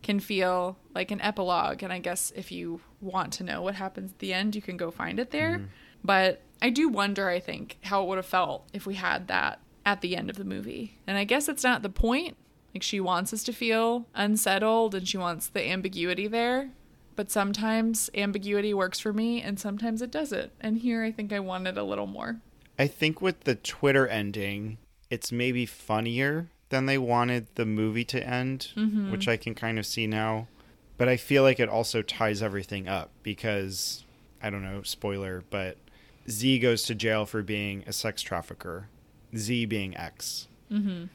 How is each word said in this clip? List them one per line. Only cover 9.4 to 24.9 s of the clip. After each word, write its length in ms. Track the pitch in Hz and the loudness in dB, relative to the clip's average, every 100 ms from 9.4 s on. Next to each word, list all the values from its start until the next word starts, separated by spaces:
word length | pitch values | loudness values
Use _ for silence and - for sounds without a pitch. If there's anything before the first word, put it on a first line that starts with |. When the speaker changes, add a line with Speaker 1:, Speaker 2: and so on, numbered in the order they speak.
| 73 - - - - | 0 -2 -16 -4 0
Speaker 1:
at 160 | 202 | 0
the 140 | 175 175 | 0 -2
end 140 | - | -4
of 60 | 202 | -6
the 60 | |
movie. 540 | 196 190 208 - 220 - - | -6 -6 -8 -8 -10 -12 -4
And 100 | 196 | -2
I 60 | |
guess 240 | 202 254 294 | 2 2 2
it's 160 | 285 | 0
not 180 | 254 247 | 2 2
the 60 | 202 | 0
point. 480 | - 226 254 349 - _ _ _ | 0 2 2 0 -10 _ _ _
Like, 100 | 190 | -8
she 160 | - 202 | -4 -2
wants 340 | 185 180 196 | 2 0 0
us 100 | 220 | -4
to 100 | - | -4
feel 540 | 233 233 226 226 240 233 - | -2 2 4 4 0 -4 -2
unsettled 800 | 202 214 - 190 220 226 226 190 | 2 4 4 4 4 4 4 0
and 120 | 185 | -2
she 100 | 190 | -2
wants 300 | 175 165 - | -2 -4 -4
the 200 | 202 127 | -4 -2
ambiguity 600 | 185 190 190 170 180 208 | -2 -4 -2 -2 0 0
there. 420 | 226 233 254 277 - - - - - | 0 2 0 -2 -12 -20 -20 -14 -8
But 140 | 202 | -2
sometimes 800 | 214 196 208 220 220 226 226 - - | 0 0 0 0 2 2 0 -2 -2
ambiguity 580 | 202 202 202 202 208 | -2 -2 0 0 2
works 260 | 202 185 185 | 2 0 0
for 140 | 220 | -2
me 280 | 208 226 233 | 0 0 -2
and 180 | - 196 | -4 -4
sometimes 420 | 214 208 233 220 | -4 -2 -2 -2
it 100 | 247 | -2
doesn't. 400 | 294 302 - - - | -4 -2 -4 -6 -6
And 180 | 220 226 | -2 0
here 240 | 240 226 | 2 0
I 80 | 220 | -2
think 200 | 220 208 | -4 -4
I 60 | 202 | -4
wanted 380 | 190 185 185 196 | -4 -4 -2 -2
a 60 | |
little 240 | 196 202 - | -2 -2 -4
more. 300 | - - 226 - - - - | -6 -6 -8 -10 -20 -18 0
Speaker 2:
I 80 | 139 | 0
think 340 | - 156 156 | 2 0 2
with 200 | 185 175 | 0 0
the 120 | - 113 | 0 0
Twitter 520 | - - 143 135 131 | -2 2 6 6 6
ending, 680 | 110 101 104 98 101 107 107 - | 2 -2 -2 -4 -4 -6 -10 -16